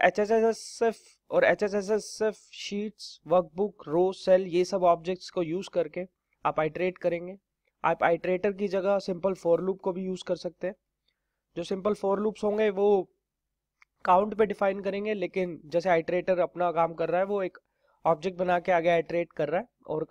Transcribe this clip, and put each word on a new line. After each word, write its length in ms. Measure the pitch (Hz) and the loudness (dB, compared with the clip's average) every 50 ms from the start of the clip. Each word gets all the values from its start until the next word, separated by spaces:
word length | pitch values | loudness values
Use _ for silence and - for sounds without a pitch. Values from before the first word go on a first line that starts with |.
| - | 4
एचएसएसएसएफ़ 1000 | 180 175 - 214 202 226 226 220 226 214 - - - - - 240 226 214 - - _ _ _ _ - | 2 2 2 0 2 2 2 4 2 0 -2 -6 -14 -6 -2 -2 -2 -2 -2 -8 _ _ _ _ -2
और 140 | - 175 - | 0 2 4
एचएसएसएसएफ़ 920 | - 175 - 214 202 190 208 190 190 220 208 - - - - 214 220 202 - _ _ - | 4 4 2 0 -2 -2 -2 -2 0 -2 -2 -2 -4 -6 -2 -2 -2 -2 -4 _ _ -18
शीट्स, 680 | - - - 202 202 208 220 - - - - - - - 151 | -14 -12 -8 -6 -6 -6 -8 -10 -14 -18 -18 -18 -14 -4 0
वर्कबुक, 560 | 160 185 170 160 160 175 208 208 - - - 147 | 2 2 2 0 -2 -4 -4 -4 -4 -8 -8 -2
रो, 240 | 151 170 185 185 190 | 0 2 2 2 0
सेल, 340 | - - 190 185 185 190 175 | -2 2 4 4 4 4 2
ये 160 | 165 180 180 | 0 0 0
सब 180 | - 202 190 180 | 2 0 2 4
ऑब्जेक्ट्स 460 | 175 170 160 160 175 185 180 - - | 4 4 4 2 -4 -6 -6 -8 -8
को 140 | - 185 175 | -4 -4 -2
यूज़ 260 | 156 165 190 190 - - | -2 -2 -4 -6 -4 -4
करके 320 | 175 160 151 - 180 185 185 _ _ _ _ _ _ - | -4 -4 -4 -4 -10 -10 -10 _ _ _ _ _ _ -4
आप 140 | 147 147 - | -4 -2 0
आइटरेट 380 | 156 156 151 165 180 185 180 - | -2 -2 -2 -2 -2 -2 -2 -2
करेंगे। 400 | - 175 170 170 175 180 196 196 _ _ _ _ _ _ _ _ - | -2 -2 -2 -2 -4 -10 -14 -16 _ _ _ _ _ _ _ _ -2
आप 200 | - 165 - - | -2 0 2 2
आइटरेटर 500 | 156 170 165 - 175 185 180 - 208 196 | 2 2 2 0 0 -2 0 0 -2 -2
की 140 | 185 208 196 | -2 -4 -2
जगह 320 | 180 196 180 196 202 196 | -2 -2 0 0 0 0
सिंपल 340 | - - 185 170 170 196 190 | -2 -4 -6 -2 -2 -2 -2
for 240 | - - 170 170 165 | -2 0 2 2 2
लूप 200 | 180 190 190 190 | 2 0 -4 -4
को 100 | - 196 175 | -4 -6 -4
भी 120 | 185 190 | -4 -4
यूज़ 180 | 185 185 180 - - | -6 -6 -6 -6 -6
कर 80 | 180 | -6
सकते 320 | 165 - 175 165 _ - 180 | -6 -6 -10 -10 _ -8 -8
हैं। 80 | 208 _ _ _ _ _ _ _ _ _ _ _ _ _ _ _ _ | -8 _ _ _ _ _ _ _ _ _ _ _ _ _ _ _ _
जो 80 | 165 170 | -10 -8
सिंपल 300 | - 202 190 180 214 208 | -6 -6 -4 -2 -2 -2
for 220 | - - 196 196 196 | -2 0 0 0 0
लूप्स 260 | 208 220 208 - - | 0 -2 -4 -2 -2
होंगे 260 | 208 202 214 220 214 | -2 0 0 0 0
वो 180 | 190 196 202 208 208 190 175 - _ _ _ _ _ _ _ _ _ _ _ _ _ _ _ _ _ _ - | 0 2 2 4 4 2 2 -2 _ _ _ _ _ _ _ _ _ _ _ _ _ _ _ _ _ _ 2
काउंट 280 | - 175 185 208 214 190 | 4 4 4 4 2 0
पे 120 | 196 220 | 0 0
डिफाइन 360 | 202 202 - 202 196 196 202 | 0 0 0 0 0 0 -2
करेंगे, 320 | 185 196 190 202 208 214 214 | -4 -4 -4 -4 -4 -4 -4
लेकिन 460 | 202 180 160 - 190 185 180 165 - - | -4 -4 -4 -2 -2 -4 -4 -4 -8 -10
जैसे 240 | 147 147 175 165 190 | -4 -2 -2 2 2
आइटरेटर 500 | 175 165 160 - 170 180 - - 185 175 | 2 2 2 0 -2 0 0 2 2 2
अपना 320 | 170 160 - 170 175 175 | 0 0 0 0 -2 0
काम 220 | 156 165 165 165 165 | 2 2 0 0 0
कर 160 | 160 165 160 | -2 -2 0
रहा 100 | 160 180 | 0 0
है, 60 | 196 | 0
वो 160 | 196 208 202 185 | 0 -2 -2 -4
एक 140 | 175 - - _ _ _ _ _ _ _ _ - | -4 -6 -10 _ _ _ _ _ _ _ _ 0
ऑब्जेक्ट 320 | 156 165 151 156 190 180 175 | 0 0 0 -2 -6 -4 -2
बना 220 | 185 180 180 180 | 0 0 0 0
के 120 | 170 190 | 2 2
आगे 180 | 180 170 165 175 | 2 2 4 4
आइटरेट 420 | 170 165 160 - 165 170 170 - | 2 2 2 0 -2 -4 -4 -4
कर 180 | - - 151 143 | -4 -4 -4 -2
रहा 120 | 156 185 | -2 -2
है 60 | 240 - _ _ - - | -4 -6 _ _ -10 -6
और 200 | 156 156 156 - | -6 -4 -4 -4